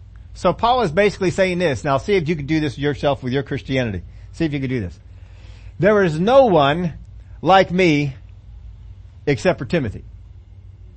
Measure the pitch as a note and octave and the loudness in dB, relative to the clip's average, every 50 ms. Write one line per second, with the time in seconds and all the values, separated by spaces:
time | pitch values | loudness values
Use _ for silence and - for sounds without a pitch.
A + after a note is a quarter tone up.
0 | - - - - - - - - - F#3 - - - A#3 B3 C4 A#3+ F3 C#3 F#3 | -20 -20 -20 -20 -20 -20 -10 -4 0 0 0 2 2 2 2 2 0 0 2 2
1 | G#3 G#3 - - F#3+ F3+ - - F#3+ F#3 F3+ F3 F3+ E3 C3+ G#2 - D3+ C#3 C3+ | 2 2 2 2 0 0 2 0 0 0 0 0 0 0 0 -2 -2 0 0 0
2 | - - G#3 G3 D#3+ C#3 F3+ D3+ C#3+ C3 D#3+ D#3+ D3+ D3 A#2+ - C#3 D3 C#3+ - | 0 0 0 0 0 0 -2 -4 -4 -2 -2 -2 -2 -2 -4 -4 -2 -4 -2 -2
3 | - D3 C#3 - - B2+ A#2+ C#3 C#3 - D3 C3 - - C3 C3 B2+ A2+ G2 F2+ | 0 -2 -2 -2 -2 -4 -2 -2 -2 -4 -6 -8 -6 -4 -2 -2 -2 -2 -4 -8
4 | - - - - - - - - E3 D#3+ C#3+ D3 C3+ B2+ B2+ B2+ G2+ E2+ - - | -10 -12 -18 -20 -20 -14 -6 -4 -4 -2 -2 -4 -4 -4 -4 -4 -6 -6 -10 -14
5 | - - - - - - - - - - - - - - - - D#3+ G3 G#3+ G#3 | -20 -20 -20 -20 -20 -20 -20 -20 -20 -20 -20 -20 -20 -16 -6 0 2 4 4 4
6 | G3 F3 D3+ D#3 F3+ G#3+ B3+ C#4 C4+ A3+ F#3 D#3 C#3 C#3 D3 E3+ F3+ E3 - - | 2 2 0 0 0 4 6 6 6 6 6 4 4 4 2 0 -2 -4 -6 -10
7 | - - - - - - - - - D3+ F#3 G3 F#3+ F#3+ E3+ F3+ F#3+ F3 D3+ D3 | -16 -18 -20 -20 -20 -20 -14 -4 2 4 4 4 4 4 2 2 2 4 4 2
8 | D3 C#3 C3 - - - - - - - - - - - - - - - - - | 0 -2 -6 -10 -16 -20 -20 -20 -20 -20 -20 -20 -20 -20 -20 -20 -20 -20 -20 -20
9 | - - - - - - C#3+ - - F#3 E3 - D3 A2 - E3+ C3+ G#2+ - - | -20 -20 -20 -8 -4 -2 -2 0 0 0 0 0 -2 -4 -2 -2 -2 -4 -6 -10
10 | - - - - - - - - - - - - - - - - - - - | -14 -18 -20 -20 -20 -20 -20 -20 -20 -20 -20 -20 -20 -20 -20 -20 -20 -20 -20